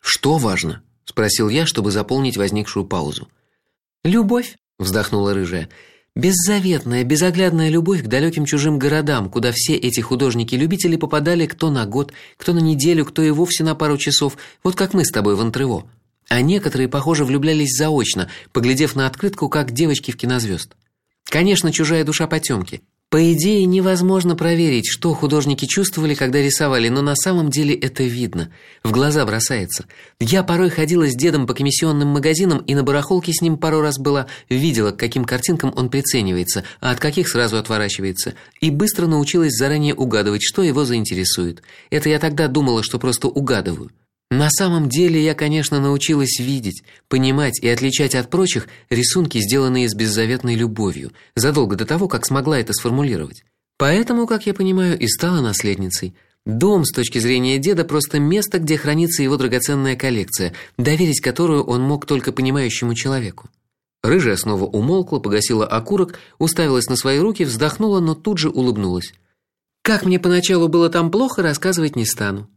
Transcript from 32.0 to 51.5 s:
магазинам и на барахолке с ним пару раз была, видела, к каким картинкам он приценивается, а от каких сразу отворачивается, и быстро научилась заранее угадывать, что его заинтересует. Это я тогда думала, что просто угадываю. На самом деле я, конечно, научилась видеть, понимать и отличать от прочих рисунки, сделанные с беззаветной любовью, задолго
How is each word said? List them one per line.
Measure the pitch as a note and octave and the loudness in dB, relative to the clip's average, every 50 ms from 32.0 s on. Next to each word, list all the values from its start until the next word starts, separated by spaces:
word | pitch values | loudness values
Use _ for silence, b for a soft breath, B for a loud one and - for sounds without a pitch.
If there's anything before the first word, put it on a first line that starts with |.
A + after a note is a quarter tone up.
| D3 | 2
магазинам | D3 C#3+ D3 C3+ D#3 D#3+ D#3 G3 F#3 D#3+ C3 | 2 2 2 2 2 2 4 2 2 2 0
и | - - C#3 | 0 0 0
на | C#3+ C3+ | 0 2
барахолке | C3+ C#3+ D3 C#3 - F#3+ F3+ F3 - | 2 2 0 2 2 0 0 0 -2
с | D#3+ - | -2 0
ним | E3+ E3 D#3+ | 0 0 0
пару | C#3+ - D#3+ D#3 D#3 | 0 0 0 2 2
раз | D3+ D3+ C#3+ C#3 | 2 0 -2 -2
была, | C3+ C#3+ C#3+ C#3+ B2+ B B B B B | 0 0 0 0 -2 B B B B B
видела, | B2+ B2+ C#3+ E3 C#3 A2+ G#2+ G#2 | -2 0 0 2 2 2 0 0
к | G2 - | 0 -2
каким | A#2+ A#2 - C3+ B2 | -4 -4 -2 -2 -2
картинкам | - B2+ B2 - - F3 D#3+ - C3 - | -2 -4 -4 0 0 -2 0 0 -2 -2
он | - B2+ A#2+ | -2 -4 -2
приценивается, | - C#3 C#3 - - B2 G#2 F#2+ F#2 F2 F2+ - - G2+ F#2 B B B | -2 -2 -2 0 0 0 0 0 0 -2 -2 -2 -4 -6 -6 B B B
а | - B2+ | -4 -4
от | B2 B2 | -2 0
каких | - D3+ C#3+ F#3+ F3+ - | -2 -2 0 0 -2 0
сразу | - A#2+ A#2+ A2+ A2 | 0 0 0 0 0
отворачивается, | A2 G#2+ G#2+ A2 G#2+ G#2+ G2+ - - F#2+ F#2+ F#2 - - - B B B B B B | -2 -2 -2 -2 -2 -2 -2 -4 -4 -4 -6 -4 -4 -6 -8 B B B B B B
и | - D#3+ | -2 0
быстро | C#3+ C#3+ G3+ G#3+ - - F3 E3 | 0 2 0 0 0 0 0 2
научилась | D#3+ D3 C#3+ C#3+ - F3+ E3 D3+ B2 | 2 2 0 2 2 2 2 2 2
заранее | A2 C3 C#3 D3+ D3+ D3 D3 - | 0 0 0 0 0 0 0 0
угадывать, | - C3 B2 G#2+ G#2+ G2+ G#2 G#2 G#2 - | 0 -2 0 0 0 0 0 0 0 -2
что | - - - | -2 0 0
его | F#3+ E3 B2+ C#3+ D3 | 2 2 2 2 0
заинтересует. | B2 A#2+ A#2 G#2+ - - F#2 F#2 F2 - - F2+ E2+ E2 - B B B B B B | 0 0 -2 -2 -2 -4 -2 -2 -2 -2 -2 -2 -4 -6 -10 B B B B B B
Это | - D3 - D3+ | -4 -2 2 2
я | D3+ D3 | 0 2
тогда | D3+ D#3+ D3 D3 D#3+ | 0 -2 0 0 0
думала, | C#3+ C3 D3+ C#3+ B2+ A#2 A2+ G#2+ | 0 2 2 2 2 2 0 -2
что | - - - | -4 -6 -2
просто | - C3 A#2+ - - | -2 -2 -2 0 -2
угадываю. | C3 - C#3 C#3 B2+ B2+ G2+ F#2 F#2+ E2+ D2 B1 - _ _ _ _ _ _ _ _ | -2 -2 -2 -2 0 0 -2 0 -4 -6 -6 -8 -14 _ _ _ _ _ _ _ _
На | B2 C3 D3 D3+ | 0 0 2 2
самом | D3 - G3 F#3 F3 E3 D3+ C3+ | 2 2 2 2 2 2 0 0
деле | A#2 D3+ F3+ F3 E3 D#3+ | 2 2 2 4 4 2
я, | D3+ D#3 D3+ | 2 2 0
конечно, | - D3+ D3+ D3+ D#3 D3 - D3+ C#3+ | 0 -2 0 0 0 0 0 0 0
научилась | C#3 C#3 C#3+ C#3+ - - D#3 C#3+ C#3 B2 - - | 2 2 0 0 0 0 2 2 2 0 -2 -4
видеть, | B2 B2+ C#3 C3+ A2+ G2 - - b b b b b _ | -2 -4 -4 -4 -4 -6 -8 -8 b b b b b _
понимать | - C3 C3 C3 C3 C#3+ D3 C3 A#2 - | 0 0 2 2 2 2 0 -2 -2 -2
и | - A#2 | 0 0
отличать | A#2+ A#2 C3 C3+ B2+ - D3 C3 - | 0 2 0 -2 0 0 0 0 0
от | C3 B2 - | -2 -2 0
прочих | - F3 F#3+ F3+ - A#2+ - B B B B B | 0 0 0 2 0 -4 -6 B B B B B
рисунки, | B2+ A#2 B2 - - F#3 E3+ C#3+ - A#2 | -2 0 0 0 0 0 0 0 0 -2
сделанные | G2+ G2+ A#2+ C#3 C3+ C3 B2+ B2+ B2 A#2 | -2 2 2 2 2 2 2 0 0 0
с | G#2 | -2
беззаветной | G#2 A2+ A2 G#2 A2 A2+ A2 B2+ B2 - B2 A#2 | -2 -2 -2 0 0 0 0 -2 -2 -2 -2 0
любовью, | A2 A#2+ A2+ G#2+ A2 G#2+ F#2+ F2 C#2+ C2+ B1 b b b b b | 0 0 -2 -2 -2 -2 -2 -2 -4 -10 -14 b b b b b
задолго | A#2 A2 C#3+ | 0 0 2